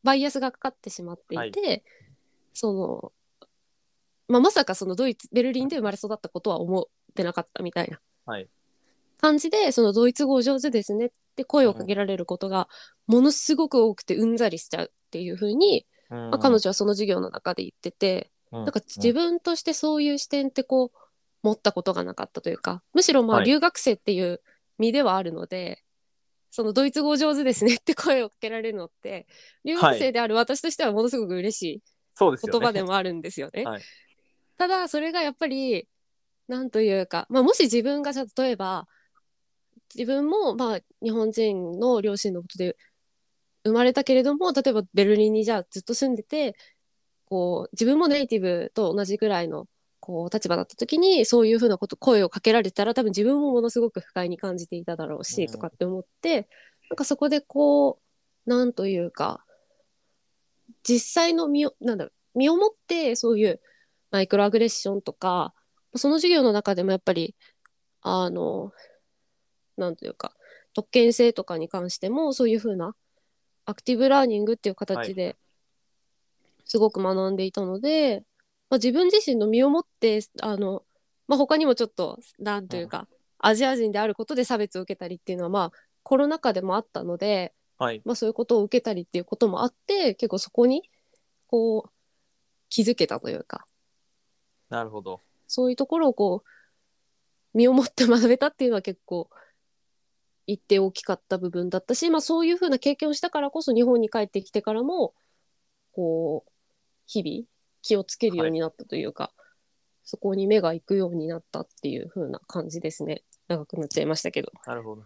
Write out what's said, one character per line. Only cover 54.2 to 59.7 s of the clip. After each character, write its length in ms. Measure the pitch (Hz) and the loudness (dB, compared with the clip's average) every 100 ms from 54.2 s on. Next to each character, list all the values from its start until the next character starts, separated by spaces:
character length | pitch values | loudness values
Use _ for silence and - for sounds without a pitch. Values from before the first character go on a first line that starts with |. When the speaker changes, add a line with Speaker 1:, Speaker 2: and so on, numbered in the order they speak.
| 180 | -6
Speaker 1:
に 80 | 175 | -6
感 220 | 190 180 | -6 -8
じ 100 | 170 | -8
て 80 | 175 | -10
い 80 | |
た 120 | 175 165 | -8 -8
だ 100 | 151 | -8
ろ 120 | 151 | -8
う 60 | |
し、 200 | - - | -6 -4
Speaker 2:
う 40 | 165 | -4
ん。 40 | |
Speaker 1:
と 60 | - | -6
か 100 | 170 | -10
っ 20 | |
て 160 | - 180 | -6 -6
思 140 | 185 | -6
っ 40 | - _ | -10 _
て、 280 | 330 285 - _ _ _ - | -2 -2 -4 _ _ _ -10
な 40 | |
ん 20 | 339 | -6
か 80 | |
そ 120 | 277 285 | -4 0
こ 120 | 285 | 0
で 100 | 294 | 0
こ 580 | - 277 294 285 277 - _ _ _ _ 233 | -2 2 4 4 4 0 _ _ _ _ -2
う、 40 | |
な 140 | 247 | 0
ん 80 | 247 | 0
と 120 | 240 196 | 0 -2
い 120 | 185 | -2
う 120 | 170 | -4
か、 340 | - 143 - _ _ _ | -4 -6 -6 _ _ _